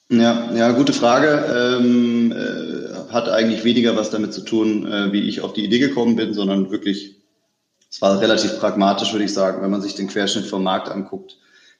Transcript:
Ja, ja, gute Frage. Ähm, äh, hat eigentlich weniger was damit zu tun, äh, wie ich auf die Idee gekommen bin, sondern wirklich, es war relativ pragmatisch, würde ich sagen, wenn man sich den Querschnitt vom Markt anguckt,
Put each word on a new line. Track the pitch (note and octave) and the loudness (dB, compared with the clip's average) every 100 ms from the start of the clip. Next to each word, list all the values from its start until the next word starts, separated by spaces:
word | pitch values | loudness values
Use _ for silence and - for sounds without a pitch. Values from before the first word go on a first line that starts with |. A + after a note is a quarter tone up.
| - | 0
Ja, | A#2 A#2 A#2 - | 4 4 2 -2
ja, | A#2 A#2 | 0 2
gute | B2 C#3 | 4 2
Frage. | - A#2+ C3 D#3 D3 - A#2+ B2 B2 | 2 4 4 4 2 0 0 2 2
Ähm, | B2 A#2+ A#2+ A#2 A#2 | 4 4 2 2 0
äh, | - G#2+ F2 D#2+ D2+ C2+ F2+ - | 0 -6 -6 -8 -8 -10 -12 -6
hat | A#2 - | -2 0
eigentlich | A2 A2+ G#2+ | 2 2 0
weniger | A#2+ A#2+ A#2 G#2+ | 2 2 2 2
was | G#2+ | -2
damit | G#2+ G#2 | -2 -4
zu | - | -6
tun, | - A2 A2 G#2 - | -4 0 2 0 -2
äh, | G#2 G2 | -2 0
wie | G2+ | 0
ich | - - | -2 -4
auf | - | -6
die | - | -4
Idee | G2+ A#2+ | 0 2
gekommen | C#3 B2 A#2 | 2 0 0
bin, | A2 G#2+ | 0 0
sondern | G#2 G2 G2 F#2+ | -2 0 0 -2
wirklich, | G2+ G2+ F#2 - _ _ _ _ _ _ _ _ | -4 -4 -4 -8 _ _ _ _ _ _ _ _
es | - | -2
war | G2 G2 | 0 2
relativ | A2 G#2+ G#2 - | 2 2 0 -2
pragmatisch, | G#2 G2+ G2 G2+ - | -2 2 2 2 -2
würde | A2 G2+ | -2 -2
ich | |
sagen, | G2 F#2+ F#2 | 0 -2 -2
wenn | F#2+ | -2
man | G2+ | -4
sich | G2 | -4
den | - F#2+ | -6 -6
Querschnitt | G#2+ G2 G#2+ F#2+ | -2 -2 -2 -4
vom | G2 | -4
Markt | F#2 F2 - | -2 -2 -4
anguckt, | G2 F#2+ F#2+ - - _ _ _ _ | -8 -10 -12 -16 -20 _ _ _ _